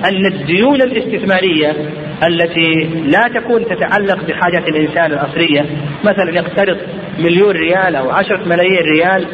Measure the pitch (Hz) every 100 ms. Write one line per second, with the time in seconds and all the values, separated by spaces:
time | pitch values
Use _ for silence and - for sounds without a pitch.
0 | 185 196 196 156 143 180 247 277 254 220
1 | - 196 202 185 185 156 147 147 151 -
2 | - - 165 170 170 165 165 160 160 160
3 | 139 175 240 240 226 233 196 180 170 196
4 | 196 180 160 - 175 175 165 156 156 170
5 | 165 143 143 165 165 143 143 143 - -
6 | 208 196 180 170 165 185 196 190 - -
7 | - 151 170 175 208 180 160 185 185 147
8 | 131 151 196 190 185 170 185 190 156 156
9 | 170 190 170